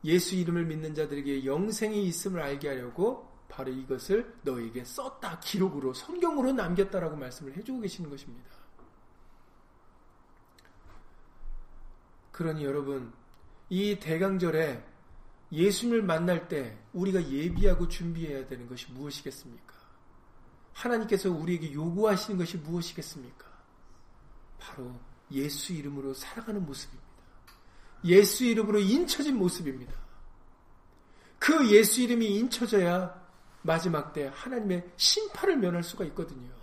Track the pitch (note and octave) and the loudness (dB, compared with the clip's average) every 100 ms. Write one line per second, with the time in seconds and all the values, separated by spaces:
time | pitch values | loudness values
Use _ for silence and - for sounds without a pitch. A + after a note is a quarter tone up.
0 | D#3+ F3 F3 F#3 E3+ E3+ E3 D#3 D#3 D3+ | 4 2 4 0 0 0 -2 -4 -6 -4
1 | D3 C#3+ C#3 C#3 C3 D3 G#3 G#3+ G#3+ G#3 | -4 -4 -2 -2 0 0 0 -2 -2 0
2 | F#3+ E3 G3 F3+ C#3 C#3 D3 C3 B2 - | 0 -2 -4 -4 -4 -4 -4 -6 -8 0
3 | G#3 C4 - - - - C3 C3 C3 C3 | 0 0 -12 -20 -18 -8 -6 -6 -4 -6
4 | - G3+ A#3+ - C#3+ B2 A2+ B2 B2 - | 2 0 0 -6 -4 -4 -6 -8 -10 -10
5 | F3 - - E3 - G3+ F#3+ C#3+ C3 B2+ | -10 -8 -10 -8 -4 0 0 0 -4 -6
6 | - F4+ E4+ D4 B3+ C4+ F3 F3+ G3 F#3+ | -8 0 2 2 2 0 0 2 2 0
7 | D#3+ D3+ B2+ - C#3 D3 A#3 C4 G3+ F#3 | -4 -6 -10 -12 -12 -10 -8 -6 -6 -8
8 | D#3+ C#3 - A#2+ - - - - - - | -12 -12 -14 -16 -18 -20 -20 -20 -20 -20
9 | - - - - - - - - - - | -20 -20 -20 -20 -20 -20 -20 -20 -20 -20
10 | - _ - - - - - - - - | -20 _ -20 -20 -20 -20 -20 -20 -20 -18
11 | - - - - - - - - - - | -18 -20 -20 -8 -6 -6 -8 -16 -16 -18
12 | - - - - E3 D#3 C#3+ C#3+ C#3 C3+ | -20 -20 -20 -6 -4 -2 -2 -2 -4 -6
13 | A#2 - - - - - - F3+ G#3 G3+ | -8 -16 -20 -20 -20 -20 -6 -2 0 -2
14 | D#3 D#3+ F#3+ F#3+ F3 D#3 D#3+ A#2+ - - | -2 0 2 2 0 2 0 -4 -12 -20
15 | - - - - - D#3 F#3+ G3 A#3+ A#3 | -20 -20 -20 -20 -10 2 2 4 2 2
16 | G3 D#3+ E3+ E3+ - D3+ A#2+ G#2+ - F3 | 2 2 2 0 0 -4 -6 -10 -10 -2
17 | G3 F#3 D3+ C3+ E3+ F3 G3 F3 E3+ - | 0 0 0 -2 0 6 8 8 2 -2
18 | E3+ E3 D#3+ C#3 B2+ B2 A#2+ B2+ - B2+ | -4 -4 -6 -6 -8 -12 -12 -14 -14 -12
19 | D3 C#3+ - - C3 A#2 - - - - | -10 -10 -12 -14 -18 -20 -20 -20 -20 -20
20 | - - - - - - - - A#3+ A#3 | -20 -20 -20 -20 -20 -20 -20 -8 -2 0
21 | A3 G3 G3 E3 E3 F3 D#3 C#3+ E3 F3 | 2 2 2 0 0 -2 -2 -4 -2 2
22 | G#3+ G3 - F#3+ E3 F3+ D3+ E3+ E3 - | 4 4 0 -2 -2 -4 -4 -4 -4 -8
23 | - D3 B2 - - - - - - - | -12 -14 -16 -20 -20 -20 -20 -20 -20 -20
24 | - - - - - - - - B2 B2 | -20 -20 -20 -20 -20 -18 -16 -14 -14 -14
25 | - - _ C3+ C#3+ C#3+ - E3 C#3+ C#3+ | -18 -20 _ -4 -4 -6 -6 -6 -6 -6
26 | C3+ C3 - A3+ A3+ G#3 D#3+ C3+ - - | -8 -8 -10 -12 -6 -6 -6 -8 -12 -16
27 | - - - - - - - - - - | -18 -20 -20 -20 -20 -20 -20 -20 -20 -6
28 | E3+ F#3 G3+ - B3 A3+ G#3 G#3+ F#3+ C4+ | 8 10 10 4 2 2 4 4 6 4
29 | F4 - C#4+ C4 F3+ - D#3+ C3 B2 - | 2 0 0 2 2 0 -6 -8 -8 -10
30 | - - - - - - - - - - | -10 -16 -18 -20 -20 -20 -20 -20 -20 -20
31 | - - - - - D#4 B3 G#3 A3 - | -20 -20 -20 -2 4 6 10 10 10 4
32 | A#3+ A#3 A3+ G3+ B3+ - A#3 G#3 F3 F3+ | 2 2 2 2 0 -2 2 4 4 2
33 | F3+ - - - - - D#3+ E3 F3+ D#3 | -2 -8 -20 -20 -20 -6 0 2 2 0
34 | C#3+ D3+ C#3 - B3 B3 G#3 F3+ F3 - | -2 -6 -6 -8 -6 -4 0 -2 -4 2
35 | - - G#4+ - F#4+ D#4 F#3 F3 E3 - | 2 4 -2 0 2 4 2 0 -4 -6
36 | C3 - C3+ B2+ B2 - | -8 -6 -8 -10 -16 -16